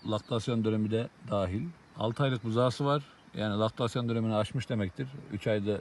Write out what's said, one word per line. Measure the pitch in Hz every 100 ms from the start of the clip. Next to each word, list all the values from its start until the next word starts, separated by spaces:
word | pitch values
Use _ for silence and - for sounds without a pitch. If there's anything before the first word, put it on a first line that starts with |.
| 107
laktasyon | 104 - 117 117 117
dönemi | 110 110 107
de | 110 135 - -
dahil. | 101 92 101 170 - - -
Altı | 110 113
aylık | 139 123
buzağısı | 113 113 127 120
var. | 139 147 143 - -
Yani | - 107 104
laktasyon | 113 - 120 127 120
dönemini | 117 110
aşmış | 107 107 139 -
demektir. | 113 95 - 131 139 -
Üç | 104 -
ayda | 107 101 101